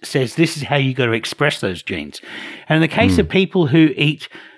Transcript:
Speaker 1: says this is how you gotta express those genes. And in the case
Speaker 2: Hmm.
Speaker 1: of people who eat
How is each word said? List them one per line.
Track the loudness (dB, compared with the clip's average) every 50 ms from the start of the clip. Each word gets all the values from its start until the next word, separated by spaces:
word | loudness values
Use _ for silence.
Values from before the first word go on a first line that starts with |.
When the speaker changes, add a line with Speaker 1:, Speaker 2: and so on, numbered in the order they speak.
| -10
Speaker 1:
says | -6 -4 -2 -2 -2 0
this | 0 0 0 0
is | -4 -4
how | -2 0
you | 0 0 0 0
gotta | 0 0 0 0
express | -2 -4 -6 -4 0 0 0 0 -2
those | -4 -6 -6 -6 -8
genes. | -8 -8 -8 -8 -10 -12 -16 -18 -18 -16 -16 -16 -16 -16 -10 -4 0
And | 2
in | 2
the | 2 2
case | 2 2 2 4 4
Speaker 2:
Hmm. | 2
Speaker 1:
of | 2 2
people | 2 0 0 2 2 0 2 4
who | 4 6 6 4 4
eat | 2 0 0 -2 -4 -8 -16 -18 -20 -20 -20 -20